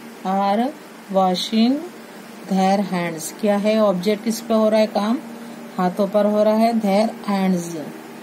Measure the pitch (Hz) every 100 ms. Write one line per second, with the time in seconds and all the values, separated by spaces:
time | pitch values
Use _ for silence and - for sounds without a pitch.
0 | - - 190 196 202 208 254 - - -
1 | - 190 185 180 - 226 233 285 339 -
2 | - - - - - 190 190 202 185 180
3 | 175 160 - - 208 202 208 220 214 185
4 | 196 208 233 214 - 220 214 214 214 208
5 | 208 269 - - - - - - 180 180
6 | 196 208 208 208 208 214 226 233 202 196
7 | 220 - - 196 190 180 170 165 139 -
8 | - -